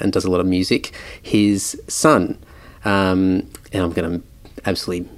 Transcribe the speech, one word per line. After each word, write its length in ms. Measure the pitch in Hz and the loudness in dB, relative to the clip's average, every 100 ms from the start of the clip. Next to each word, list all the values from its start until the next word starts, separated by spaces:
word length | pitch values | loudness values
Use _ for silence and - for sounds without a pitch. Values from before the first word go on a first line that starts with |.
and 100 | 98 | -2
does 140 | 95 | 0
a 60 | 92 | 2
lot 100 | 90 | 2
of 60 | 92 | 2
music, 460 | 92 92 - - - - - | 0 0 -2 -4 -14 -16 -18
his 580 | - 107 104 101 - - - | -2 2 4 2 -2 -8 -10
son, 520 | - 156 135 87 - - - - - | 0 4 4 2 -4 -14 -20 -20 -8
um, 600 | 104 98 95 92 95 92 - - - | 0 2 2 2 2 2 -2 -10 -8
and 100 | 101 | -2
I'm 80 | 87 | -2
gonna 280 | 82 82 87 - - - - - | -2 -4 -4 -8 -18 -20 -8 -4
absolutely 400 | 90 - 90 85 | -4 -4 -6 -8